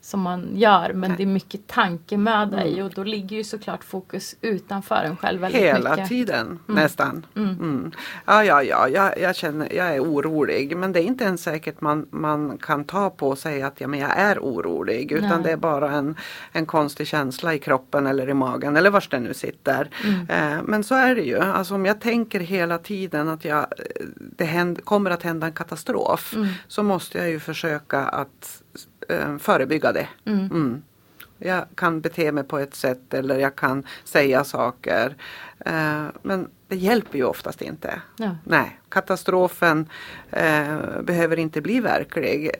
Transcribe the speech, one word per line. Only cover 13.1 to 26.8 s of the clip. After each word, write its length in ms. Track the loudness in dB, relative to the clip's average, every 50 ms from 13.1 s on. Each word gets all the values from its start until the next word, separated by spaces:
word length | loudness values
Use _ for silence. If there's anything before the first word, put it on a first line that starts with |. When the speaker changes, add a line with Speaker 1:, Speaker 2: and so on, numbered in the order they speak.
Speaker 2:
på 180 | -2 0 0 0
och 100 | 0 0
säga 280 | -4 -6 -4 -4 -4
att, 140 | -6 -6 -6
ja, 80 | -8 -6
men 120 | -4 -4
jag 100 | -2 0 2 4
är 200 | 4 4 4 2
orolig, 760 | 0 -4 -2 -2 -2 -2 -2 -2 -2 -2 -2 -2 -2 -2 0
utan 160 | 0 2 2
Speaker 1:
Nej. 100 | 2 2 2
Speaker 2:
det 80 | 0
är 60 | 0
bara 340 | 0 0 0 0 0 0 0 0
en, 240 | 0 -2 -2 -4 -6 -10 -14 -14 -16 -16 -6 -4
en 140 | -4 -4
konstig 400 | 0 2 2 2 2 -2 -6 -6
känsla 480 | -2 0 0 0 0 -4 -4 -2 -2 -2
i 40 | -2
kroppen 480 | 0 0 0 0 0 0 0 0 2
eller 220 | 2 0 0 0 0
i 60 | 2
magen 420 | 2 2 0 0 -2 -2 2 4
eller 140 | 6 6 6
var 140 | 6 4 0 2
det 100 | -4 -4
nu 140 | -4 -4 -6
sitter. 560 | -6 -8 -8 -8 _ _ 0 0 0 0 -4 -6 -4 0
Speaker 1:
Mm. 520 | 0 0 0 0 0 0 2 2 2 0 -2
Speaker 2:
Eh, 40 | -2
men 200 | 0 0 0 0
så 100 | 2 2
är 200 | 4 4 4 4
det 80 | 2 0
ju. 180 | 0 0 0
Alltså, 340 | 0 2 0 0 -2 0 -2
om 100 | 0 2
jag 140 | 2 0 2
tänker 400 | 0 0 0 0 0 0 -2 -4
hela 380 | -4 -2 0 0 0 0 0 -4
tiden 500 | -4 -6 -6 -6 -6 -4 -2 -2 -2 -2
att 160 | -2 -4 -4
jag, 140 | -2 0 0
eh, 480 | 0 0 -4 -10 -10 -10 -10 -10 -10 -10 -12
det 280 | -14 -16 -18 -4 -2 -2
händ-, 400 | 0 2 2 2 0 0 -4 -2
kommer 260 | 0 2 2 2 2
att 120 | -2 -2 -2
hända 240 | -4 -4 -2 -4
en 60 | -6 -6
katastrof, 840 | -6 -8 -8 -8 -10 -6 -4 -2 0 2 2 2 0 0 -6 -4
Speaker 1:
Mm. 120 | -2 -2 -2 -2 -4 -12 _
Speaker 2:
så 140 | -2 0